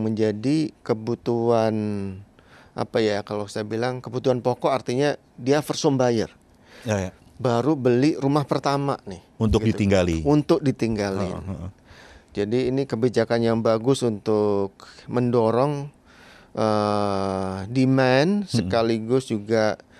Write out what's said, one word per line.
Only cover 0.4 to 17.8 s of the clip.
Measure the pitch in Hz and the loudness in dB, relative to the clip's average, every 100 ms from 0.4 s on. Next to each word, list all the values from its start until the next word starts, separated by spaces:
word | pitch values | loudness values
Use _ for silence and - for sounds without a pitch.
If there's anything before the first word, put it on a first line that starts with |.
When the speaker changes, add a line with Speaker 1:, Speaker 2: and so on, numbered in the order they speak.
| 120 156 156 - | 0 0 -2 -6
Speaker 1:
kebutuhan, | - 113 110 117 - 117 117 117 110 110 107 104 98 95 101 _ - - - | -4 -4 -2 -6 -2 -2 2 2 2 0 -2 -4 -8 -10 -16 _ -20 -20 -16
apa | - 117 123 | -10 -4 -2
ya, | 110 101 | 0 -2
kalau | 101 104 | -4 -8
saya | 101 - 104 | -8 -8 -6
bilang | 110 123 127 | -4 -4 -6
kebutuhan | 120 120 120 127 | -8 -4 0 0
pokok, | 123 123 165 | 0 0 0
artinya | 135 - 123 147 - _ - | 0 -2 0 0 -2 _ -8
dia | 120 143 | 0 0
first | 151 147 | 0 0
home | 160 135 | 0 2
buyer. | 127 117 98 - _ _ _ - 117 | 2 2 -2 -6 _ _ _ -12 -4
Speaker 2:
Ya, | 104 | -2
ya. | 92 - - - | -2 -8 -20 -4
Speaker 1:
Baru | 127 117 123 156 | 0 2 2 2
beli | 127 120 143 - | 4 4 4 2
rumah | 135 147 139 | 0 0 0
pertama | 143 143 139 139 123 | -2 0 -2 -2 -4
nih. | - 98 - - | -8 -16 -14 -2
Speaker 2:
Untuk | 113 110 | 2 2
Speaker 1:
Gitu. | 113 104 | 2 0
Speaker 2:
ditinggali. | 101 98 87 82 | 2 4 2 0
Speaker 1:
Untuk | 80 151 143 170 | 2 2 4 2
ditinggali. | 139 123 113 110 101 95 95 | 0 -2 -2 -2 -2 -2 -4
Speaker 2:
Heeh, | 87 | -6
heeh. | 87 92 90 - - - - - _ | -10 -10 -10 -14 -20 -20 -20 -20 _
Speaker 1:
Jadi | - 101 120 123 | -6 -2 0 0
ini | 131 139 | -2 -2
kebijakan | 113 127 110 113 117 | -2 0 0 0 2
yang | 117 113 | 2 2
bagus | 113 113 113 139 | 2 0 2 0
untuk | 120 107 107 107 104 101 98 - - - - | 0 -2 0 2 2 0 -2 -8 -20 -20 -6
mendorong, | 117 123 120 113 113 139 143 143 - _ - - - - - | -2 0 2 2 2 0 -2 -8 -16 _ -20 -20 -20 -14 -2
eh, | 110 107 104 104 101 98 98 95 95 95 98 | 0 2 0 0 -2 -2 -2 -4 -4 -6 -6
demand | 131 | 0